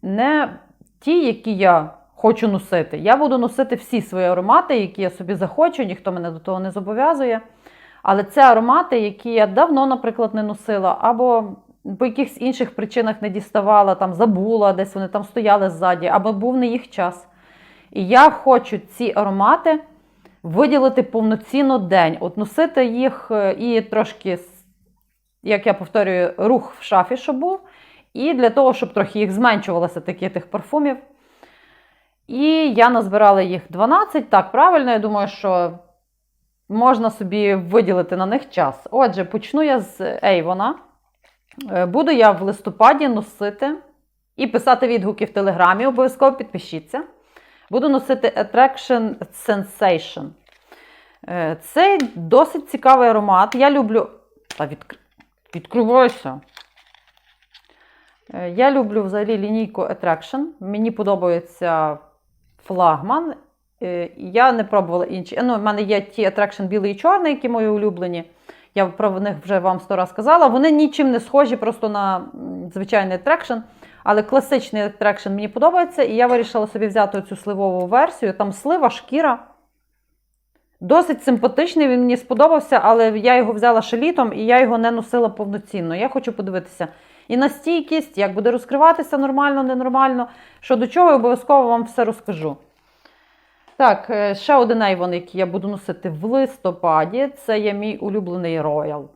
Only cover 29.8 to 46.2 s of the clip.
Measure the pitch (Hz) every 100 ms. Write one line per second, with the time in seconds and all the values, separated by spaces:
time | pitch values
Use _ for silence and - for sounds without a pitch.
29.8 | 175 175 160 180 190 185 - 214 - 294
30.8 | 285 262 - _ _ _ _ _ _ _
31.8 | _ _ _ _ _ 247 302 320 311 220
32.8 | 233 240 202 202 214 196 185 180 - 175
33.8 | 220 339 415 311 - 196 - - 370 339
34.8 | 254 226 214 208 196 - 202 180 175 170
35.8 | _ _ _ _ _ _ _ _ _ 208
36.8 | 247 247 226 214 190 208 202 196 170 208
37.8 | 190 185 175 180 190 247 - - 147 135
38.8 | - 233 262 185 185 220 - 277 311 262
39.8 | 185 - 185 - 202 185 165 185 214 330
40.8 | _ _ _ _ _ _ _ - 269 190
41.8 | 180 202 311 285 220 185 196 202 - 196
42.8 | 226 285 294 220 208 - 202 208 269 330
43.8 | _ _ _ _ _ - 254 233 233 240
44.8 | 254 233 190 208 208 - 196 170 180 190
45.8 | 254 254 262 262